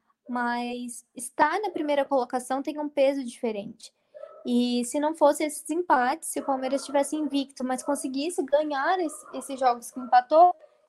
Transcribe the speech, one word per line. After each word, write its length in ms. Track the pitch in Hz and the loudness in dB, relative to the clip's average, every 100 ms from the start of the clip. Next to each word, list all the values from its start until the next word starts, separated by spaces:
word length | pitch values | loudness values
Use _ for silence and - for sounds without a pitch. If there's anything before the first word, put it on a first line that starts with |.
| _ _ - | _ _ -8
Mas 760 | 247 240 240 240 247 247 - - - | -4 -2 -4 -6 -8 -10 -12 -16 -14
estar 440 | - - 302 359 | -8 2 2 2
na 100 | 415 | -2
primeira 340 | 330 302 285 | -4 0 0
colocação 580 | 277 277 247 254 240 269 | 2 2 0 -2 -2 -4
tem 160 | 277 294 | -4 -6
um 100 | 294 | -2
peso 360 | 294 269 277 | 2 4 2
diferente. 680 | 240 - 233 208 226 - - _ _ - - - - | -4 -6 -6 -4 -8 -14 -20 _ _ -20 -20 -12 0
E 380 | 240 247 240 | 2 2 0
se 160 | 240 294 | -2 -2
não 140 | 294 | -2
fosse 300 | 320 285 294 | 4 4 4
esses 240 | 311 - - | -2 -6 -6
empates, 580 | 320 349 285 247 311 - | -4 2 2 2 -2 -6
se 120 | 294 | -6
o 40 | |
Palmeiras 400 | - 262 262 269 | -4 -2 -2 -4
tivesse 320 | - 277 277 311 | 0 0 0 -2
invicto, 480 | 302 277 269 - | -2 -2 -4 -6
mas 180 | 254 254 | -6 -4
conseguisse 600 | - 285 285 262 302 349 | -4 -4 -4 -6 -4 -4
ganhar 560 | 269 285 302 277 294 370 | 0 0 0 -2 0 0
es-, 260 | 320 - - | -2 -6 -12
esses 240 | 262 254 269 | -12 -10 0
jogos 320 | 262 240 233 | 0 0 -4
que 80 | - | -12
empatou, 560 | 247 247 247 311 359 - - _ | 2 2 6 8 6 6 -8 _